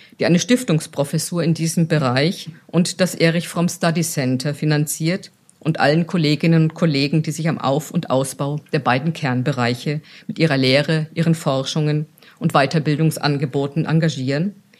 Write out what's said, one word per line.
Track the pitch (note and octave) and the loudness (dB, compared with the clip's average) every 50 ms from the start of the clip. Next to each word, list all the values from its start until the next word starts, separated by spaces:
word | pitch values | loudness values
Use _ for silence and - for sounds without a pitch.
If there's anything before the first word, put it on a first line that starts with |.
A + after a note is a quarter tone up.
| - - - - | -20 -20 -6 -2
die | - | 2
eine | C#3 F3 F3 | 2 4 2
Stiftungsprofessur | - - B3 B3 B3+ - E3 D3+ - - - - C#3+ - - D#3 - - F3 E3+ D3+ | 4 2 0 0 2 0 0 0 -2 -2 -4 -4 -4 -2 -2 -4 -4 -4 -4 -2 0
in | E3 D#3+ | 0 0
diesem | D#3+ E3 D#3+ - F3 E3 D#3+ | 0 -2 -2 0 0 0 2
Bereich | D#3+ D3 C#3+ B2 A#2+ C3 D3 F3 G3+ - - - - - _ - | 2 2 2 2 2 2 2 0 -2 -4 -10 -16 -18 -20 _ -2
und | - E3+ F3 - - - | 0 0 0 0 0 -2
das | F#3 F3 - | -2 -2 0
Erich | - E3 E3 D#3+ F3 D#3+ - | 2 2 2 2 0 -2 -4
Fromm | - F3 E3+ E3+ | -2 -2 -2 -2
Study | - - - E3+ D#3 F3 D#3 | -2 -2 -2 0 0 0 -2
Center | - - D3 C3 B2+ C3 B2+ - D3 D3 | -2 -2 -2 -2 0 0 -2 -2 -4 -4
finanziert | - D#3 D3+ D3+ D3 D3+ D3+ - - D#3 D#3+ F#3 G3 - - _ _ _ _ _ _ | -2 0 0 2 2 0 -2 -4 -4 -2 -2 -2 -4 -6 -12 _ _ _ _ _ _
und | - D3+ D#3+ - | -4 -4 0 2
allen | B2 C#3+ D3+ E3 E3+ | 2 4 4 2 2
Kolleginnen | - - F3 D3+ D3 D3 C3+ - E3 E3 D#3+ D#3+ | 0 0 0 2 2 2 2 2 4 4 4 4
und | D#3 D#3+ | 2 0
Kollegen, | - F3 E3 C#3 C#3 C#3+ C#3+ D#3+ D#3 D#3+ | 0 0 0 2 2 0 2 0 0 0
die | E3 C#3+ | -2 -4
sich | - D#3 E3 | -4 -2 -4
am | - - | -2 -2
Auf- | - C3 C#3 D#3 D#3 - | 0 0 0 0 -2 -4
und | - F3 - - | -4 -4 -2 0
Ausbau | B2+ C3 C3+ C3 - - C#3 C#3 D3 D3 - _ - | 0 0 0 -2 -4 -6 -6 -4 -6 -6 -6 _ -4
der | D3+ | -2
beiden | A#2+ B2+ B2 C3+ D3 E3+ D#3+ | 0 0 0 0 0 -2 -4
Kernbereiche | - D3+ C3 A#2+ B2+ B2 D3+ C#3 B2+ A#2+ A#2+ B2+ - - D#3 D3 D3+ - - - - - - | -4 -2 -2 -2 0 0 0 -2 0 0 -2 -2 -2 -4 -4 -6 -6 -8 -12 -18 -16 -14 -10
mit | - - | -2 0
ihrer | D#3+ D3+ C#3 | 0 2 2
Lehre, | C3+ C3 C3 C3 C#3+ D3 E3 D#3+ D#3 D3+ D3+ - | 2 4 4 4 4 4 2 0 -2 -2 -4 -4
ihren | E3 D#3+ E3+ D#3+ | -2 0 0 0
Forschungen | D#3+ - D3+ C3+ C3 C3+ - - D#3+ D3+ D3+ D3 D3+ D#3 - _ _ - - - - | 0 0 -2 -2 -2 -2 -4 -2 -2 0 0 0 -2 -4 -6 _ _ -20 -20 -10 -6
und | - D#3+ - | -2 2 4
Weiterbildungsangeboten | D3+ C#3 F3+ - D#3+ C3+ D#3 D3 C#3+ D#3+ D#3 D3+ - - D3 C#3+ C#3 D#3 B2+ - C#3 C#3 C#3 - D#3+ D#3 | 4 4 4 2 0 0 0 0 2 2 0 0 0 -2 -2 0 0 -2 -2 -2 -2 -2 -2 -2 -2 0
engagieren, | - D#3 E3 E3+ D#3+ B2+ C3+ C3 C3 C#3 D3 F3 G#3 G3 - _ _ _ | 2 2 2 2 0 0 -2 -2 -2 -2 -2 -2 -4 -6 -8 _ _ _